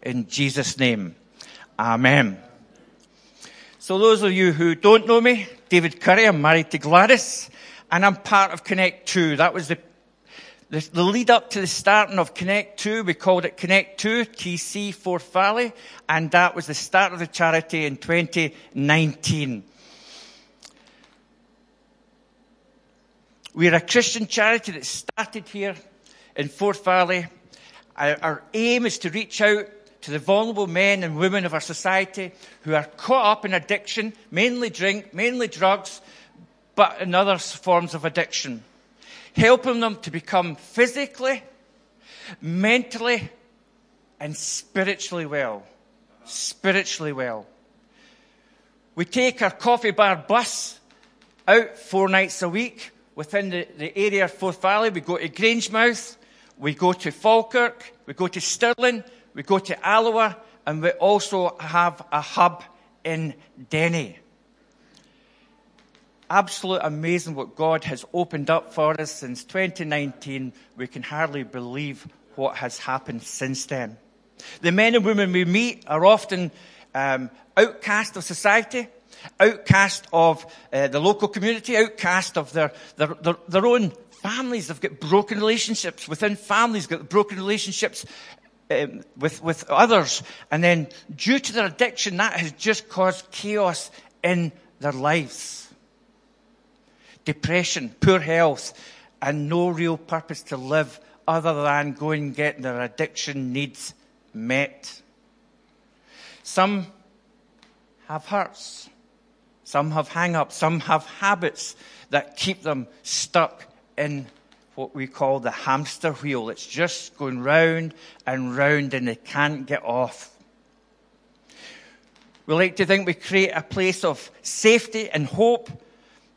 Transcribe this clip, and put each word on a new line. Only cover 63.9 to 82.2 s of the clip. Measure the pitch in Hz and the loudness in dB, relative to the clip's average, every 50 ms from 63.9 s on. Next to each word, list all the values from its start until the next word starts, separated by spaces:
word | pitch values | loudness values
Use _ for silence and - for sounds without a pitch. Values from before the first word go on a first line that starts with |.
| 170 165 135 98 85 - _ _ _ _ _ _ _ _ _ _ _ _ _ _ _ _ _ _ _ _ _ _ _ _ _ _ _ _ _ _ _ _ _ _ _ _ _ _ _ _ _ - | 0 -2 -6 -8 -12 -20 _ _ _ _ _ _ _ _ _ _ _ _ _ _ _ _ _ _ _ _ _ _ _ _ _ _ _ _ _ _ _ _ _ _ _ _ _ _ _ _ _ 0
Absolute | 165 196 196 - - - - 185 185 180 - | 2 2 2 0 -4 -8 -6 -4 -4 -2 -2
amazing | 156 151 151 160 165 175 175 160 160 151 | -4 -6 -4 -4 -2 -2 -2 -4 -6 -10
what | 135 127 - - | -10 -10 -10 -6
God | - 156 160 160 156 | -2 0 0 0 0
has | - 165 139 120 - - - | -2 -6 -8 -10 -10 -8 -4
opened | 175 175 - - 151 143 147 | -4 -4 -4 -4 -6 -2 0
up | 160 165 - - | 0 0 0 -4
for | - 170 151 151 156 151 | -2 0 0 0 0 -2
us | 156 147 | -6 -8
since | - - 143 123 123 123 - | -10 -12 -10 -12 -12 -12 -12
twenty | - - 190 190 180 185 - 170 | -6 -4 -2 -2 -2 -4 -8 -6
nineteen. | 156 147 147 143 139 127 - - 143 135 135 131 127 - _ _ _ _ | -4 -4 -4 -4 -6 -8 -12 -12 -10 -10 -8 -8 -10 -12 _ _ _ _
We | - 127 | -12 -12
can | 117 - 147 | -10 -12 -14
hardly | 123 - 147 151 160 151 143 143 | -14 -10 -6 -4 -4 -4 -4 -8
believe | 127 104 - 127 120 120 127 139 147 143 135 107 - - _ _ _ _ - | -10 -10 -10 -12 -10 -10 -8 -8 -8 -8 -10 -14 -18 -20 _ _ _ _ -8
what | - 135 135 - - | -6 -4 -4 -4 -6
has | 131 123 - - | -10 -10 -10 -10
happened | - 135 131 131 - - 117 117 - | -8 -6 -6 -6 -6 -10 -12 -12 -12
since | - - - 135 131 131 127 - | -12 -10 -8 -8 -6 -6 -8 -8
then. | - 143 131 120 110 113 - _ _ _ _ _ _ _ - - - - - | -8 -8 -8 -8 -10 -12 -18 _ _ _ _ _ _ _ -20 -20 -20 -10 -2
The | - 170 | -2 0
men | 175 196 220 233 233 | 2 4 4 4 4
and | 233 190 | 4 2
women | 220 220 202 202 185 | 2 2 2 0 2
we | 180 180 180 | 2 2 2
meet | 170 180 214 240 240 - - - - | 2 2 0 0 0 -4 -8 -8 -4
are | 151 156 175 | 0 6 6
often, | 196 220 214 214 - 190 180 180 156 - - - - - - - _ - | 6 6 6 2 -4 -4 -4 -4 -6 -8 -14 -20 -20 -20 -20 -18 _ -6
um, | 131 139 139 131 131 127 117 - - _ _ - | -4 -2 -2 -2 -2 -4 -8 -14 -18 _ _ 4
outcast | 190 220 233 - - - 202 202 208 220 - - | 4 4 4 2 -8 -4 -2 -2 -2 -2 -4 -8
of | 196 | -12
society, | 170 - 175 - - 208 202 233 214 - - 247 233 - _ - _ _ - - - - _ - | -10 -10 -6 0 2 4 4 2 2 -2 -6 -8 -8 -8 _ -20 _ _ -20 -20 -20 -4 _ 6
outcast | 196 220 220 - - - 190 196 196 190 - - - - | 6 6 6 2 2 4 6 6 6 4 0 -6 -8 -2
of, | - 165 165 165 160 156 - - - - - - | 2 4 6 4 4 2 -4 -20 -20 -20 -12 -4
uh, | - 135 139 | -2 0 0
the | 135 127 147 | 0 0 2
local | 156 190 208 208 214 | 2 2 2 2 0
community, | - - 202 185 220 226 220 214 254 240 | -4 -4 -2 -2 -2 -2 -2 -4 -2 2
outcast | 214 226 220 220 - - 175 180 190 | 2 2 2 0 -4 -2 0 0 0